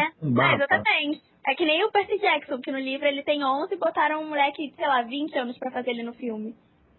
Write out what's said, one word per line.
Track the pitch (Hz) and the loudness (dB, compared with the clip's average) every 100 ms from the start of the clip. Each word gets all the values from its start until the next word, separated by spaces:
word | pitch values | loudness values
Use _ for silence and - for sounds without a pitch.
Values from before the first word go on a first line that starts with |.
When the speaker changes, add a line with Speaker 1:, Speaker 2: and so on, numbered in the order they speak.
| 320 | 2
Speaker 1:
porque | - 156 | -2 0
Speaker 2:
um | |
barba. | 120 277 | 2 4
Speaker 1:
é, | - | 2
exatamente. | 277 - 440 339 294 311 _ _ - | 2 2 2 0 0 -4 _ _ -4
É | |
que | 262 | 0
nem | 320 320 | 2 4
o | 427 | 4
Percy | 403 392 403 | 2 0 0
Jackson, | 392 302 - 262 | 2 0 -2 -6
que | 294 | -4
no | 269 | -6
livro | 262 269 294 | -4 0 0
ele | 277 | 0
tem | 277 294 | 0 0
onze | 277 277 381 | 2 0 -2
e | 359 | 0
botaram | 339 339 302 311 | 0 2 2 0
um | 311 | -4
moleque, | 294 277 294 285 - | 0 0 0 -8 -2
sei | 302 | 2
lá, | 262 | 2
vinte | 233 277 302 294 | 2 -4 -4 -2
anos | 240 254 | -4 -4
pra | 262 | -6
fazer | 254 247 | -4 -4
ele | 240 | -4
no | 233 | -6
filme. | 240 247 220 220 - _ _ _ | -8 -8 -6 -8 -12 _ _ _